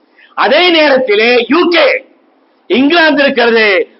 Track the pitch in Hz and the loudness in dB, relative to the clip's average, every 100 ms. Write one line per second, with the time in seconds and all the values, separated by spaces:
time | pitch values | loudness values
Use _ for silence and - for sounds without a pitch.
0 | _ _ - - 196 294 359 330 302 262 | _ _ -14 -4 0 0 2 0 0 0
1 | 233 202 226 247 233 320 330 330 302 147 | 0 -2 0 0 0 -2 0 0 0 -2
2 | - _ _ _ _ _ - 220 285 339 | -8 _ _ _ _ _ -6 -2 0 2
3 | 320 285 277 247 233 226 214 180 - _ | 0 0 0 0 0 0 0 0 -4 _